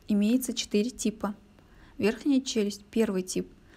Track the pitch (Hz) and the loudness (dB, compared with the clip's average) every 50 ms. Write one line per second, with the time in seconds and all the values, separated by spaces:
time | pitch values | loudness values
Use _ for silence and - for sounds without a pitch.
0 | - - 214 202 208 214 247 262 254 - - - - - - 208 214 254 - - | -4 0 2 2 4 4 2 2 0 -2 -6 -6 -4 0 0 0 0 0 -4 -4
1 | - 214 214 - - 202 202 - - - - - - - - - - - - - | -4 -4 -4 -4 -6 -8 -8 -10 -16 -20 -20 -20 -20 -20 -20 -20 -20 -16 -4 0
2 | 202 208 233 - - 302 269 262 262 - - 226 202 208 - - - _ - 226 | 0 0 0 0 2 2 2 2 2 0 0 0 0 0 -4 -6 -12 _ 0 0
3 | 220 208 190 185 185 190 - 180 185 - - - - - - | 0 2 0 -2 -2 -2 -4 -6 -6 -6 -12 -20 -20 -20 -20